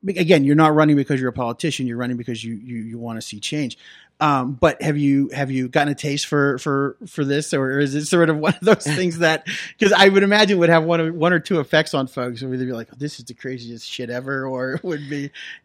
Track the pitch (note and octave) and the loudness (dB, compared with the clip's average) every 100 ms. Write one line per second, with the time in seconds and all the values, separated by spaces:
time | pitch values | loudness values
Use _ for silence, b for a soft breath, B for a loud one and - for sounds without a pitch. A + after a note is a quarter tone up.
0 | F#3+ F#3 E3+ E3+ C#3 D3 D#3 D3+ D3+ D3 | -6 -2 4 4 6 6 6 6 4 4
1 | C3+ C#3 B2+ A#2+ A#2+ A#2+ E3 C3+ B2+ A#2 | 2 -2 -2 -4 -6 -4 -6 -4 -6 -6
2 | B2 B2 B2 A2+ A2+ A2+ B2 A#2 A2+ A2+ | -6 -6 -8 -10 -8 -12 -10 -12 -10 -12
3 | A#2 A2+ A2 G#2 - D3+ C#3 - B B | -10 -10 -12 -12 -8 -6 -6 -8 B B
4 | B _ D#3 C#3 B2+ C3 E3 C3+ D3 D3 | B _ 0 0 -2 2 2 2 -2 0
5 | C#3+ C#3 C#3 C3+ C3+ C3 B2+ D3+ C#3+ C#3 | 2 2 0 -2 -4 -4 0 0 0 -2
6 | D3+ C#3+ - D3 C#3+ C3+ D#3 C#3 C#3 - | -4 -4 -2 0 0 0 -2 -2 -2 -6
7 | G#3+ - C#3 C#3+ D3+ D3+ C3 C#3 C#3+ C#3+ | -16 -6 -2 -2 -2 -2 -2 0 0 -2
8 | D3+ F3+ E3 D3+ D#3 - F3+ A3 - D3+ | 0 2 4 2 0 0 2 2 2 -2
9 | F#3 E3 E3+ D#3+ - B B B G3+ F#3+ | -2 2 2 0 -4 B B B 4 6
10 | G3 G3 G3 G#3 G#3+ G3 E3+ E3 D#3+ E3+ | 6 6 4 4 4 4 6 4 4 0
11 | D#3+ E3+ D#3+ F3 - F3+ C#3 D#3 D#3+ D3 | 0 0 2 2 0 -2 2 0 2 -2
12 | C3 - B2 A#2 C3+ B2+ B2+ A#2+ A2+ - | -4 -6 -8 -6 -8 -6 -6 -6 -10 -10
13 | C#3+ - A#2+ A#2 C3 B2+ A#2 A#2 - - | -10 -10 -20 -14 -12 -12 -12 -16 -14 -12
14 | A#2+ B2 C3 C3+ C3+ C3 C3 E3 F3+ D#3 | -8 -8 -6 -6 -6 -6 -6 -6 -6 -8
15 | C#3+ D3 C#3+ B B B | -8 -8 -10 B B B